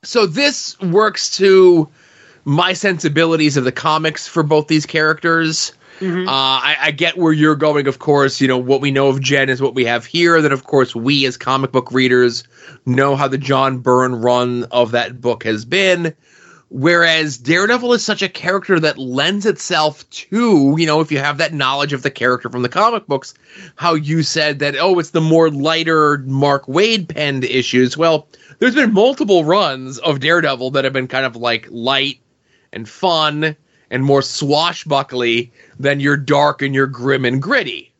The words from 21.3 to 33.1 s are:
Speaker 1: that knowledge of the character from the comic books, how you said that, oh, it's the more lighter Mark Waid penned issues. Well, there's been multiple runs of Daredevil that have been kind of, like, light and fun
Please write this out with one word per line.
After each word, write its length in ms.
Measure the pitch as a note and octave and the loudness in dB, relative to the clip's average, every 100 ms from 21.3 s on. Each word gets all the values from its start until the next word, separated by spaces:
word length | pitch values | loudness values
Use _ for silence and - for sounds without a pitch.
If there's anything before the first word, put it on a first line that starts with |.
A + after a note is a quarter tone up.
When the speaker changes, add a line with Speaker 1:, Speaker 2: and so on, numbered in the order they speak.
| C#3+ | -2
Speaker 1:
that 160 | D#3+ | -4
knowledge 400 | D#3 C3+ C#3 C#3+ | -2 -2 -2 -2
of 100 | C#3 | -4
the 80 | C3 | -6
character 380 | - B2 B2 A#2+ | -2 -2 -2 -4
from 120 | B2+ | -6
the 80 | B2 | -4
comic 380 | D#3 G#3+ A#3 - | 0 0 0 -4
books, 260 | C#3 - - _ - F#3 - | -6 -6 -20 _ -20 -20 -4
how 180 | E3+ | -2
you 280 | E3 D3 E3 | -2 -2 -2
said 380 | D3+ D#3+ D3+ C#3 | -2 -2 -2 -2
that, 160 | C#3+ C#3 | -4 -2
oh, 220 | F3 F3+ | 0 0
it's 120 | D#3+ | 0
the 100 | E3+ | -2
more 280 | D#3+ D#3+ E3 | 2 4 4
lighter 680 | C#3+ D3 D#3+ D#3+ D#3+ D3+ C#3+ C3 | 2 -2 -2 0 2 2 0 -2
Mark 400 | C3+ C#3+ C#3 - | 0 2 2 0
Waid 420 | C#3 G#3+ A3+ E3+ | 0 2 0 -4
penned 380 | D3+ D3 C#3 B2+ | -4 -4 -2 -2
issues. 520 | B2+ B2 B2+ B2+ D3 | -2 0 2 2 2
Well, 300 | E3 D#3 - _ _ - | 0 0 -4 _ _ -2
there's 160 | B3 B3 | 0 2
been 180 | B3+ | 2
multiple 520 | G3+ A#3 C#4 G#3+ F#3 D3+ | 4 2 2 2 2 4
runs 520 | F#3+ F3 C3 C3 B2+ | 2 0 -4 -10 -6
of 200 | D#3+ C#3 | -4 -2
Daredevil 520 | C#3 E3+ D#3 C3 B2+ | 0 0 0 -2 -2
that 120 | C#3 | -2
have 100 | C3+ | -2
been 140 | C3+ B2+ | -4 -4
kind 180 | C3 C3 | -4 -4
of, 120 | A#2 | -4
like, 300 | A#2+ A#2 - | -4 -4 -6
light 500 | A#2 A#2 C3+ C#3 C3+ _ _ _ _ _ | -8 -2 -2 -2 -8 _ _ _ _ _
and 140 | G2 A2 | -16 -16
fun 680 | - F#3+ | -6 -2